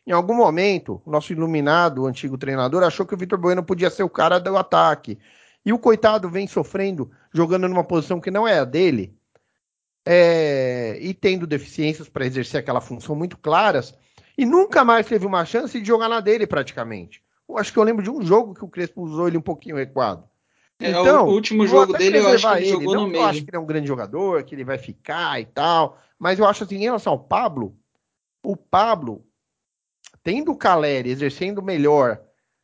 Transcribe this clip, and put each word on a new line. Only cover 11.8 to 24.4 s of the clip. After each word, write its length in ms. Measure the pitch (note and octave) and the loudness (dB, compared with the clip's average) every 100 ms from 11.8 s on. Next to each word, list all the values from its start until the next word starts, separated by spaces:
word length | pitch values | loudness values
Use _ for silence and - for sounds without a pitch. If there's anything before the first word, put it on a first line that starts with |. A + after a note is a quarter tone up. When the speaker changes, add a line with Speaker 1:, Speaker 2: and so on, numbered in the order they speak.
| D3+ D#3 D#3 | -4 -4 -10
Speaker 1:
pra 180 | C#3+ C3 | -6 -4
exercer 360 | C3 A#2+ D3 | -4 -6 -6
aquela 180 | B2+ B2 | -4 -4
função 340 | - A#2+ - | -4 -14 -8
muito 240 | D3+ F3 - | -6 -8 -6
claras, 560 | D3+ E3+ G#3 D#3 - _ _ _ _ - | 0 2 2 0 -4 _ _ _ _ -2
e 80 | A#3+ | 2
nunca 400 | E4+ G4 D#4+ A#3+ | 4 4 4 6
mais 200 | A3+ G#3+ | 4 2
teve 200 | A3 G3 | -2 0
uma 180 | F#3 | -2
chance 340 | E3 A#3 C4 B3 | -2 -4 -4 -8
de 80 | G3+ | 0
jogar 220 | A3+ A3+ | 0 2
na 140 | A#3 | 0
dele, 260 | G3+ A3+ G3+ | 2 2 2
praticamente. 760 | D3+ C3 - A#2 G#2 F2 - _ _ - | -2 -4 -8 -10 -10 -14 -20 _ _ -10
Eu 80 | A3+ | -6
acho 160 | G3+ | 0
que 60 | - | 2
eu 40 | |
lembro 180 | G#3+ A3+ | 2 2
de 80 | F#3+ | -4
um 120 | C#4+ | -4
jogo 320 | E3+ G#3 A3 | 4 4 2
que 100 | F3+ | -10
o 60 | F#3+ | -14
Crespo 320 | - F3 - | -10 -10 -8
usou 260 | E3 D#3 F3 | -10 -4 -2
ele 100 | E3 | -2
um 40 | |
pouquinho 340 | D#3+ D#3+ - D3 | -6 -10 -8 -8
recuado. 480 | C3 C#3 A#2 E2+ _ _ _ _ _ _ | -6 -2 -2 -4 _ _ _ _ _ _
Speaker 2:
É, 160 | F3 F3 | -2 0
o 60 | |
Speaker 1:
Então, 260 | F#3 D4 G#3 | 2 2 2
Speaker 2:
último 380 | G#3 G#3+ G#3+ G3+ | 0 0 0 4
Speaker 1:
vou 20 | |
Speaker 2:
jogo 280 | C4 - F3+ | 4 4 2
Speaker 1:
até 100 | F#3+ | 2
Speaker 2:
dele, 140 | G#3 | 4
eu 80 | - | 4
acho 180 | A#3+ A3 | 4 2
que 60 | |
Speaker 1:
preservar 40 | F#3+ | 2
Speaker 2:
ele 100 | F#3+ | 0
Speaker 1:
ele. 40 | |
Speaker 2:
jogou 240 | F#3 D#3+ G#3 | -2 0 -2
Speaker 1:
Não 120 | G3+ | -2
Speaker 2:
no 40 | |
Speaker 1:
que 60 | E3+ | 0
eu 60 | |
acho 100 | E3 | 0
Speaker 2:
meio. 120 | D3+ C#3+ | -2 -8
Speaker 1:
que 40 | |
ele 80 | F3 | -10
é 20 | |
um 60 | D#3 | -6
grande 220 | D#3 C#3+ | -6 -4
jogador, 560 | B2+ G2+ C#3+ G3 E3 | -6 -8 -6 -2 -4